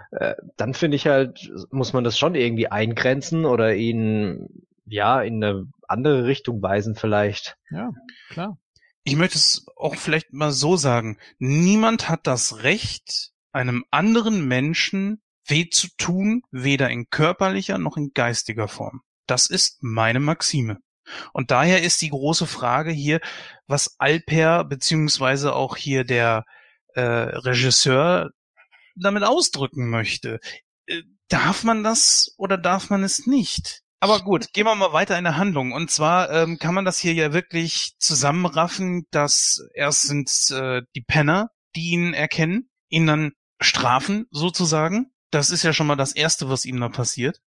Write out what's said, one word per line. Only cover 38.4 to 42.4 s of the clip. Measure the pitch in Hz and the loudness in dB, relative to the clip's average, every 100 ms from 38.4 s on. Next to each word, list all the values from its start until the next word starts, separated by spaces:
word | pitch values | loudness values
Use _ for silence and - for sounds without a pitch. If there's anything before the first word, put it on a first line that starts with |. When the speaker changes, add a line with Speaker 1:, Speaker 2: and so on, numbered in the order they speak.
| 180 147 170 - 185 180 160 | 0 0 -2 -2 -4 -4 -2
Speaker 3:
dass | 156 147 - - - 135 - | -2 2 2 2 -2 -4 -4
erst | 143 151 | -2 0
sind, | - 143 135 - - | 0 -2 -2 0 0
äh, | 131 131 127 123 - | 0 -2 -2 -4 -10
die | |
Penner, | 120 156 147 180 226 - _ - | -2 2 4 2 0 -8 _ -8
die | 170 | -2
ihn | 170 175 | 0 0
erkennen, | - 156 - | -2 -2 0